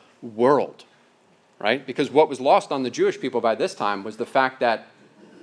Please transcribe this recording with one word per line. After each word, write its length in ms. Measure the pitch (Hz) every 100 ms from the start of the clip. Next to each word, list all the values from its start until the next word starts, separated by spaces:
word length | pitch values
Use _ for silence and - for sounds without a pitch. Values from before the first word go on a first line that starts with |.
| _ _
world," 600 | 120 107 123 143 85 - - _ _ _ _ _ _ _
right? 260 | 104 131
Because 260 | 131 123 139
what 180 | 123 156
was 120 | 127
lost 320 | 131 190 -
on 120 | 143
the 60 | 127
Jewish 300 | 113 196 -
people 200 | 139 120
by 140 | 113
this 200 | 107 175
time 280 | - 104 104
was 120 | 104 104
the 80 |
fact 360 | 120 139 131 -
that 260 | 120 110 - _ _ _ - -